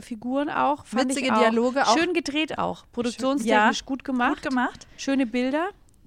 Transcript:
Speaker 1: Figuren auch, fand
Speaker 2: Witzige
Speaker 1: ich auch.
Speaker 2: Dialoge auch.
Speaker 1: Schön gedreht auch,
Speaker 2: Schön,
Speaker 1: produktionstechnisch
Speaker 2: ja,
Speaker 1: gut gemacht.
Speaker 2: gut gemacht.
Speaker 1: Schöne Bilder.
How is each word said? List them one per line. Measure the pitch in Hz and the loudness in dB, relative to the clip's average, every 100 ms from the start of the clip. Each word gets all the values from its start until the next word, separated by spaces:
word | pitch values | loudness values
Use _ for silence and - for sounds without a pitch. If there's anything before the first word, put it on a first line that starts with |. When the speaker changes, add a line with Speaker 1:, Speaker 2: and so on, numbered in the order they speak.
Speaker 1:
Figuren | - 214 247 269 294 | -12 -10 -4 -2 -2
auch, | - 262 294 - | 0 0 0 -4
fand | 226 269 | -2 0
Speaker 2:
Witzige | 277 254 | 0 2
Speaker 1:
ich | |
auch. | 220 | 4
Speaker 2:
Dialoge | 220 226 247 262 208 | 4 4 0 2 4
auch. | 247 | 4
Speaker 1:
Schön | 349 | 2
gedreht | 339 277 294 311 - | -2 -2 -2 -2 -4
auch, | 175 175 | -4 -6
Speaker 2:
Schön, | - | -10
Speaker 1:
produktionstechnisch | - 240 - 262 277 226 214 220 277 | -6 -4 -2 -2 0 2 4 4 2
Speaker 2:
ja, | - | -4
Speaker 1:
gut | 269 | -8
gemacht. | - 254 247 302 | -4 0 0 -2
Speaker 2:
gut | 302 | -2
gemacht. | 254 277 - - - | -2 -2 -4 -18 -8
Speaker 1:
Schöne | - 269 240 | 0 0 0
Bilder. | 247 254 294 370 - - - | 0 0 0 -4 -8 -20 -20